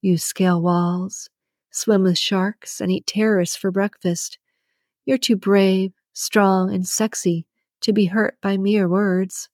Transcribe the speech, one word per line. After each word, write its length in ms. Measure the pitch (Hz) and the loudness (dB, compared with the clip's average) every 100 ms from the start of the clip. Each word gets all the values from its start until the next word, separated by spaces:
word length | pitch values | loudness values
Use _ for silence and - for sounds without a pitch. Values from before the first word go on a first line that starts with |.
You 160 | 190 175 | 0 0
scale 440 | - - 185 175 | -2 -2 0 2
walls, 680 | 175 175 175 180 185 - - _ _ _ _ | 2 0 0 -2 -6 -10 -18 _ _ _ _
swim 320 | - - 208 | -8 0 4
with 140 | 185 175 | 4 2
sharks, 640 | - 196 190 220 - - | 0 0 -2 -4 -14 -8
and 100 | 196 | -2
eat 160 | 185 | -2
terrorists 520 | - 208 214 208 175 - | -4 0 2 2 0 -2
for 120 | 196 | -4
breakfast. 680 | 185 202 _ 185 170 - - _ _ _ _ _ _ | -2 -4 _ -4 -4 -6 -14 _ _ _ _ _ _
You're 120 | - 262 | -2 -2
too 180 | - | 2
brave, 560 | 214 190 202 190 190 190 _ _ | 0 4 4 4 2 -2 _ _
strong, 600 | - - 214 196 190 185 | -12 -2 2 4 2 0
and 140 | 196 185 | -2 -4
sexy 580 | - 220 - 185 170 165 _ _ _ | -4 -4 -2 -2 -2 -6 _ _ _
to 100 | - | -2
be 140 | 214 | 2
hurt 320 | 196 202 208 - | 2 2 -2 -2
by 140 | 202 | -4
mere 320 | 196 190 214 185 | -2 0 2 2
words. 640 | 185 208 185 190 - - | 2 2 0 -2 -6 -16